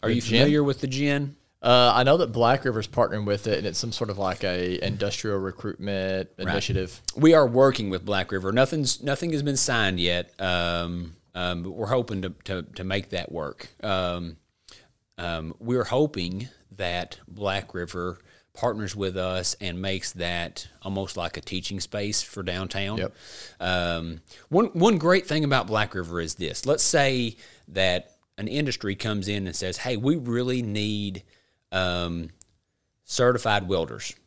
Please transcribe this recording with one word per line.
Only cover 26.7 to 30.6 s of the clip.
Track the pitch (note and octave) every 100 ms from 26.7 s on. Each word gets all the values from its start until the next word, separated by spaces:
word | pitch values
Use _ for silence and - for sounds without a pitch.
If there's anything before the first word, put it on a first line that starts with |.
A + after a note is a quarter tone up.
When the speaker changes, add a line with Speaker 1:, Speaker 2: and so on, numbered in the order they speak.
| D3+
Speaker 1:
say | - D#3 C#3 C3 A#2 G#2+ - - -
that | F#2+ F#2 F2+ - _ _ -
an | G#2+
industry | C3+ D3 - G#2 G2
comes | A2+ G#2 F#2+
in | G#2 F#2+
and |
says, | - F#2 F2
"Hey, | B2 A#2
we | B2+ D#3+
really | A#2+ A#2 B2 B2+